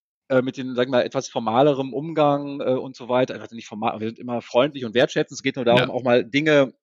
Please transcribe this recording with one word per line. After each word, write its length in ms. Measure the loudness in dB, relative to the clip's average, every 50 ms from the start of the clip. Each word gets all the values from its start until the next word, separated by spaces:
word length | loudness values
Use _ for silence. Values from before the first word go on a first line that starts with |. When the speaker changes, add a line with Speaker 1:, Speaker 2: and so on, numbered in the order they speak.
| _ _ _ _ _ 0
Speaker 1:
äh, 140 | 0 2 2
mit 140 | 0 -4 -8
den, 180 | -8 -6 -4
sag 80 | -2 -2
ich 60 | 0
mal, 120 | 2 0 0
etwas 240 | 0 -2 -6 -6 -4
formalerem 640 | -6 -6 -4 0 2 4 4 4 4 2 -2 -4 -6
Umgang, 680 | -8 -8 -4 -2 0 2 2 2 0 -4 -8 -10 -6
äh, 140 | -4 -2 -2
und 200 | -2 -4 -8 -12
so 140 | -14 -6 -2
weiter, 320 | 0 0 0 0 -4 -8
also 160 | -14 -14 -16
nicht 100 | -18 -16
formal, 320 | -14 -10 -6 -4 -4 -4 -4
wir 80 | -6
sind 140 | -8 -8 -10
immer 200 | -10 -8 -8 -8
freundlich 440 | -8 0 2 2 2 2 0 -6 -8
und 100 | -2 0
wertschätzend. 440 | 2 2 2 0 -2 -4 -4 -8 -6
Es 40 | -6
geht 140 | -4 -4
nur 80 | 0 2
darum, 240 | 4 4 4 4 2
Speaker 2:
Ja. 0 |
Speaker 1:
auch 140 | -2 -2 0
mal 200 | 2 2 2 2
Dinge, 480 | 0 -2 0 2 4 4 4 4 2 0 _